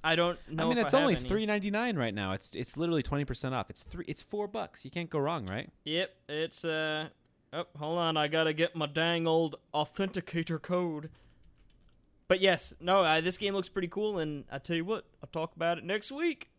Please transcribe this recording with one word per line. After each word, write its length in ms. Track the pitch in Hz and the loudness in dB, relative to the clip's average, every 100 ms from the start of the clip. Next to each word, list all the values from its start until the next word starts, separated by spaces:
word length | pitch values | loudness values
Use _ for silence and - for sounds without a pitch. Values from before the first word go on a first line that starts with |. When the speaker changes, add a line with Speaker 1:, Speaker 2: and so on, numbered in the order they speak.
Speaker 1:
I 100 | 156 | 2
don't 240 | 165 175 170 - | 4 2 0 -6
know 160 | 160 160 | 0 2
Speaker 2:
I 20 | |
mean, 80 | 240 | 4
Speaker 1:
if 80 | |
Speaker 2:
it's 100 | 175 | 4
Speaker 1:
I 40 | 269 | 6
have 60 | 285 | 4
Speaker 2:
only 80 | 165 | 2
Speaker 1:
any. 100 | 123 | 0
Speaker 2:
three 200 | 208 214 | 0 0
ninety-nine 500 | 208 202 208 247 185 | 0 0 -2 0 0
right 160 | 117 | 0
now. 200 | 104 95 | 0 -2
It's, 220 | 95 - | -2 -6
it's 220 | 82 120 139 | -8 -8 -4
literally 260 | 170 160 | 0 0
twenty 220 | 127 143 | 0 -2
percent 300 | 143 127 131 | -2 -4 -4
off. 160 | 127 - | -4 -6
It's 120 | - | -12
three, 220 | - 175 - | -14 -12 -10
it's 140 | - | -10
four 260 | - 208 208 | -8 -6 -4
bucks. 380 | 220 196 - | -6 -8 -10
You 60 | 131 | -10
can't 180 | 175 165 | -6 -2
go 100 | 156 | 0
wrong, 280 | 139 165 95 | 0 0 -2
right? 240 | 101 - _ - | -6 -8 _ -4
Speaker 1:
Yep, 280 | 160 185 - - | -2 -2 -6 -8
it's, 380 | 151 160 - 170 | -6 -4 -4 -2
uh, 420 | 156 156 156 156 _ _ _ _ | -2 -2 -4 -6 _ _ _ _
oh, 100 | 156 175 147 | -8 -8 -8
hold 180 | 156 170 | -4 0
on, 200 | 165 160 | 2 2
I 100 | 151 | 2
gotta 240 | 160 160 | 4 2
get 240 | 151 170 165 | 2 0 0
my 80 | |
dang 420 | 147 151 165 170 165 | -2 0 2 2 4
old 300 | 160 165 - _ | 4 2 -2 _
authenticator 880 | 214 247 - 190 185 - 165 165 160 | -2 0 0 -2 -2 -4 -4 -2 -4
code. 480 | - 180 175 151 151 - - _ - _ - _ - _ _ _ _ | 0 0 0 -4 -10 -18 -20 _ -20 _ -20 _ -20 _ _ _ _
But 140 | 185 | 4
yes, 320 | 190 175 - - | 6 4 2 -2
no, 260 | 175 196 | 4 6
uh, 180 | 170 160 | 6 4
this 160 | 165 175 | 4 0
game 160 | 202 | 0
looks 160 | 196 185 | -2 -2
pretty 180 | - 180 | -4 -4
cool, 300 | 196 214 196 | -2 -2 0
and 260 | 156 147 - | -2 -4 -8
I 60 | 135 | -10
tell 180 | - 165 | -2 -2
you 80 | |
what, 220 | 175 220 - _ | -2 -4 -6 _
I'll 80 | - | -10
talk 240 | 160 160 - | -6 -6 -2
about 220 | 165 170 | 0 0
it 60 | |
next 280 | - 214 - | -2 -2 -2
week. 380 | 269 339 277 - | -2 -2 -2 -12